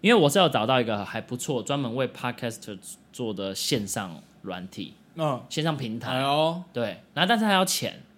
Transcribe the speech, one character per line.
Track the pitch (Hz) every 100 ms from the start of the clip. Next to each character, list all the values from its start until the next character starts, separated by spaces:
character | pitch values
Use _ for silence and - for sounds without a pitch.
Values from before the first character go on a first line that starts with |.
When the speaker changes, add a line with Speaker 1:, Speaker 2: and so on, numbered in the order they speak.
Speaker 1:
因 | 196
为 | 233
我 | 147
是 | 196
有 | 170
找 | 127 110
到 | 131
一 |
个 | 113 107
还 | 98 120
不 | - 123
错、 | - 127
专 | 101 143
门 | 127 120
为 | 127
Podcaster | - 123 120 120 110 - 98 - - _
做 | - 120
的 | 98 98 95
线 | - 131 101
上 | 113 95 78 - _
软 | 95 90 92
体， | - 78 - _ 170
Speaker 2:
嗯。 | 156 123 123
Speaker 1:
线 | -
上 | 160 151
平 | 123 113
台。 | -
Speaker 2:
哎 | 127
呦。 | 139 147 160 175 180
Speaker 1:
对， | 120 113 87 - -
然 | 185
后 |
但 | 233
是 | 214
还 |
要 | 190 185
钱。 | - 110 - -